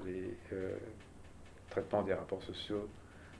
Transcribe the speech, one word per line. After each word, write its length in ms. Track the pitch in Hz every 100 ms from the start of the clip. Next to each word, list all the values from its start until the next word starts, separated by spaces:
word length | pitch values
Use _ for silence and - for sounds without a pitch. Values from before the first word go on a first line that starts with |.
| 95
les, 320 | 92 95 92 -
euh, 220 | 98 92 98 - - - - - - - - -
traitements 340 | - 95 104
des 100 | 95
rapports 300 | 90 - 95
sociaux 440 | - 95 - 104 101 - - - - -